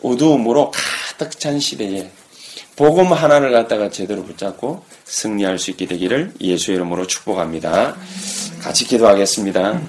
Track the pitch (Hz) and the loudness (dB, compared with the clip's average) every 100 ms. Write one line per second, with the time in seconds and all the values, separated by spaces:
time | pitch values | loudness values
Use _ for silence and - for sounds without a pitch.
0 | 123 123 156 139 113 147 - - - - | -2 2 4 4 4 2 2 -2 -6 -6
1 | - - 151 - 151 143 139 - 101 98 | -10 -10 -10 -6 -4 -4 -4 -4 -6 -6
2 | - - - - - - - - 147 170 | -8 -16 -20 -20 -20 -20 -14 2 4 6
3 | 180 156 151 147 135 120 117 110 101 - | 4 4 4 4 6 2 2 0 -2 -4
4 | 95 101 87 - 98 - 123 180 - - | -6 -6 -8 -10 -10 -6 -8 -8 -14 -20
5 | - - 113 104 95 92 - - 90 87 | -10 -6 -4 0 0 0 -4 -6 -6 -4
6 | 92 127 185 - 95 87 - 92 87 87 | 0 0 -2 -4 -2 0 0 -2 -2 -4
7 | 92 - - 92 82 80 80 90 135 - | -4 -6 -4 -4 -4 -4 0 2 0 -2
8 | - - - - - - - - - 120 | -14 -12 -10 -8 -10 -10 -6 -4 0 4
9 | 113 101 98 - 98 92 95 - | 6 6 4 0 -2 0 0 -2